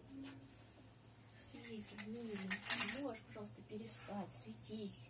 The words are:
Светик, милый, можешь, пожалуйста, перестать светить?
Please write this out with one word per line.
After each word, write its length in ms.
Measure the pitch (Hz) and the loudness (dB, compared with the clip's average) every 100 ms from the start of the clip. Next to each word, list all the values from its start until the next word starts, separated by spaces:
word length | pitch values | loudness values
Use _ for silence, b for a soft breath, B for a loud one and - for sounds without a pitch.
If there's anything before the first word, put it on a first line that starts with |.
| - 269 269 - - - - - - - - - - | -10 -8 -6 -8 -12 -14 -16 -16 -16 -16 -16 -16 -16
Светик, 720 | - - 233 233 226 208 208 208 | -10 -8 -6 -4 -4 -4 -6 -4
милый, 280 | 226 233 202 190 202 - - 202 247 | -2 0 0 4 4 8 10 10 8
можешь, 220 | 285 226 - | 2 -2 -6
пожалуйста, 340 | 220 208 - | -8 -8 -8
перестать 720 | 196 214 220 - - 202 175 | -6 -4 -2 -4 -2 -2 -2
светить? 680 | - - 220 - 220 202 190 - | -4 -6 -8 -4 -2 -2 -6 -12